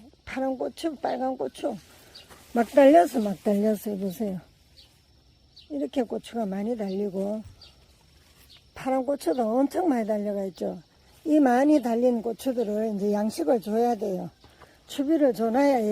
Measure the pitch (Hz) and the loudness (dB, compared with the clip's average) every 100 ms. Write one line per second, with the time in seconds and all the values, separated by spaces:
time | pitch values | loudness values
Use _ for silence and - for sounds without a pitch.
0 | 240 _ - 269 269 254 277 - 330 269 | -16 _ -12 -6 -4 -4 -6 -6 -6 -4
1 | 262 254 262 262 269 - 285 202 - - | -4 -4 -4 -4 -8 -6 -8 -8 -12 -20
2 | - - - - - 233 214 285 277 330 | -20 -20 -20 -20 -4 -2 2 6 8 8
3 | 349 262 202 185 214 202 220 208 214 196 | 6 2 -2 -2 -2 0 0 -2 -4 -6
4 | 196 175 208 185 - _ _ - - _ | -6 -6 -6 -8 -12 _ _ -20 -20 _
5 | _ _ _ _ _ - - 285 262 - | _ _ _ _ _ -20 -12 -8 -4 -4
6 | 220 226 - 233 202 196 214 240 196 190 | -4 -6 -8 -6 -4 -4 -4 -4 -4 -4
7 | 202 185 196 220 - - - - _ _ | -4 -4 -6 -6 -10 -20 -20 -20 _ _
8 | _ _ _ _ _ - _ - 262 269 | _ _ _ _ _ -20 _ -10 -2 -2
9 | 254 285 339 269 220 247 277 311 359 240 | 0 -2 -2 -2 0 2 0 0 0 0
10 | 214 208 208 202 190 - 202 180 - _ | 0 -2 -2 -4 -6 -6 -8 -8 -14 _
11 | _ _ 320 302 269 247 294 302 233 233 | _ _ 2 4 6 6 4 4 2 2
12 | 247 233 233 220 269 247 214 214 220 202 | 2 2 -2 -6 -4 -2 -2 -2 -2 -2
13 | 208 208 214 - 302 247 208 220 240 226 | 0 0 -2 -2 0 0 0 0 0 0
14 | 196 180 175 - - _ - _ - - | -4 -4 -8 -14 -20 _ -20 _ -10 -6
15 | 277 320 277 190 226 240 285 254 208 | 0 2 4 2 0 2 4 2 2